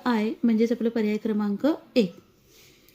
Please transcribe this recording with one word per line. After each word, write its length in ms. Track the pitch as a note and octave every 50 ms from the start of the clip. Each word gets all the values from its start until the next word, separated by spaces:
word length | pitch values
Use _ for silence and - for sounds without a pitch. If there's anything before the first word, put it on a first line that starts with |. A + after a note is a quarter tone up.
| -
आय, 260 | B3+ A#3+ A3 G#3+ A3 - - -
म्हणजेच 280 | A#3 A3+ G#3+ A3+ A3+
आपलं 180 | A#3+ A3+ A3+ A#3
पर्याय 280 | A#3 A#3 A3 G#3 G#3+ G#3+
क्रमांक 500 | - A3+ A3 G#3 G#3 G#3 G3+ G3+ - C4+ E4 - - - _
एक. 180 | B3+ G#3+ F3 - - - _ _ _ _ _ _ - - - _ _ _ - _